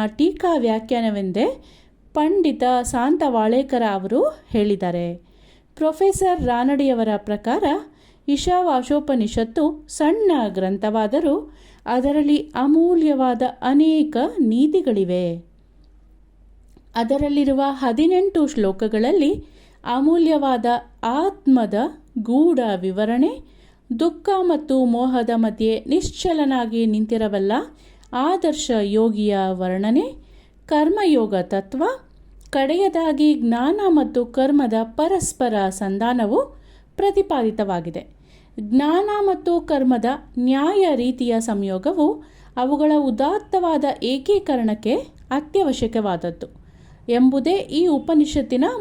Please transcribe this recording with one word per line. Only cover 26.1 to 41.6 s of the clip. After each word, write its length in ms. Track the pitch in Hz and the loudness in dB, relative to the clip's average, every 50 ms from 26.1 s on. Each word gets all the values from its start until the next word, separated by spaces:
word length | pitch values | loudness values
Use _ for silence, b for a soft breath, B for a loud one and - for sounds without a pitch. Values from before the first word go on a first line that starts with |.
| - - - 370 330 311 294 269 269 254 233 220 226 226 226 | -6 -4 -2 -2 0 0 0 0 0 -2 -2 -2 -2 0 0
ನಿಂತಿರಬಲ್ಲ 680 | 220 214 214 220 214 233 220 220 208 202 196 196 196 214 277 453 - b b b b b b b b | 0 0 0 0 -2 -2 -2 -2 -2 -2 -2 -2 0 0 -2 -4 -6 b b b b b b b b
ಆದರ್ಶ 580 | 254 247 262 320 370 370 349 320 302 302 - - 240 214 | -6 -2 0 0 0 0 0 -2 -2 -2 -2 -2 0 0
ಯೋಗಿಯ 580 | 208 202 202 220 226 233 214 208 208 208 202 196 190 190 | 0 0 2 2 2 2 0 0 0 0 0 0 0 -2
ವರ್ಣನೆ, 640 | 190 180 185 185 185 190 202 220 240 302 453 523 - b b b b b b b b b - | -2 -2 -4 -4 -2 -2 0 2 2 2 0 -2 -6 b b b b b b b b b -6
ಕರ್ಮಯೋಗ 680 | - 311 294 302 320 392 427 403 349 294 247 220 208 202 185 | -2 0 2 2 2 2 2 2 2 2 2 2 0 -2 -2
ತತ್ವ, 420 | 180 - 202 196 196 196 - 262 330 453 523 523 - - - - - - - - - - | -2 -2 -4 -4 -4 -6 -4 -2 -2 -2 -4 -6 -12 -20 -20 -20 -20 -20 -20 -20 -14 -6
ಕಡೆಯದಾಗಿ 840 | - 277 269 269 320 359 392 381 - 330 330 320 294 - 302 302 294 | -2 -2 0 0 0 0 0 0 0 0 -2 0 0 2 2 2 2
ಜ್ಞಾನ 460 | 302 233 233 226 233 247 294 381 415 403 381 | 2 0 0 0 0 0 0 0 2 2 4
ಮತ್ತು 380 | 320 294 254 220 - 247 240 | 4 4 2 2 0 -2 -4
ಕರ್ಮದ 460 | 240 - 262 262 269 285 285 269 226 220 220 | -2 0 0 2 2 4 2 2 2 0 -2
ಪರಸ್ಪರ 840 | 226 226 - - 311 339 392 359 - - - - 254 247 220 202 196 190 | -2 -4 -4 -2 -2 0 0 -2 -2 -4 -4 -2 -2 0 0 0 0 -2
ಸಂಧಾನವು 880 | 190 - 208 196 196 202 226 240 247 247 220 202 247 415 554 - b b b b b b b b b | -2 -4 -4 -4 -2 -2 -2 0 0 0 0 0 0 0 -2 -4 b b b b b b b b b
ಪ್ರತಿಪಾದಿತವಾಗಿದೆ. 1120 | - 392 403 392 392 392 - 330 269 226 220 - 220 208 196 185 175 160 170 165 - - - - b b b b b b b b - | -2 0 0 2 0 0 0 0 0 0 -2 0 -2 -2 -2 -2 -4 -4 -6 -10 -12 -14 -16 -20 b b b b b b b b -12
ಜ್ಞಾನ 500 | 208 208 226 262 285 302 320 370 403 415 415 415 | -6 0 2 2 2 4 2 2 0 0 -2 0
ಮತ್ತು 400 | 403 392 359 - - 349 339 339 | 0 0 0 0 -2 0 -2 0
ಕರ್ಮದ 440 | 339 - 311 277 262 254 254 233 208 240 277 302 - - - 247 | 0 0 0 0 2 2 2 2 0 -2 -4 -4 -8 -10 -6 -2
ನ್ಯಾಯ 500 | 247 254 262 269 285 330 415 403 381 339 285 | 0 2 2 2 2 2 2 2 2 2 2
ರೀತಿಯ 460 | 233 240 254 247 254 247 240 226 226 | 0 0 -2 -2 -2 -2 0 0 -2
ಸಂಯೋಗವು 840 | 226 240 214 202 | -2 -2 -4 -4